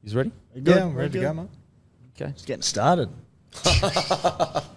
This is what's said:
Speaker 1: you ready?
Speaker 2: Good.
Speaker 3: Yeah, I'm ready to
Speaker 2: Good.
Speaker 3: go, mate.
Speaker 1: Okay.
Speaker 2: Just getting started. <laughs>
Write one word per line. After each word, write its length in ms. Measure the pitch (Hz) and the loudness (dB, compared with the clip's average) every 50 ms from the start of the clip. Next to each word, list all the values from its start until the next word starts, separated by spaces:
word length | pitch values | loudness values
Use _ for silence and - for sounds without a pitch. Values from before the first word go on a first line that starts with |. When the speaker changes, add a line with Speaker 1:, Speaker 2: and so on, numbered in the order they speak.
| - | -12
Speaker 1:
you 140 | 107 107 123 | -4 -2 -2
ready? 140 | 135 233 - - - _ - | -2 -2 -4 -10 -20 _ -16
Speaker 2:
Good. 140 | 131 135 160 180 | -2 4 6 6
Speaker 3:
Yeah, 80 | 190 185 | 6 4
I'm 100 | 170 147 | 2 -2
ready 140 | 127 139 - - | -2 -4 -2 -2
to 40 | - | -2
Speaker 2:
Good. 40 | - | -2
Speaker 3:
go, 100 | 147 156 | -2 -4
mate. 160 | 160 175 - - - - _ _ _ _ _ _ _ - - _ - | -6 -10 -12 -16 -20 -20 _ _ _ _ _ _ _ -20 -20 _ -10
Speaker 1:
Okay. 100 | - - 139 | -10 -10 -10
Speaker 2:
Just 120 | - - | -10 -10
getting 160 | - 123 - - | -10 -8 -4 -4
started. 460 | - - 101 110 143 180 175 123 87 - - - _ _ _ _ _ - - - | -4 -2 2 2 4 4 2 0 -4 -6 -14 -20 _ _ _ _ _ -18 -2 2
<laughs> 1000 | 175 175 - - 196 - 190 - - 190 - - 180 - - 170 - - 160 - - - | 2 4 4 2 2 0 0 0 0 -2 0 0 -2 0 0 -2 -2 -2 -6 -6 -6 -14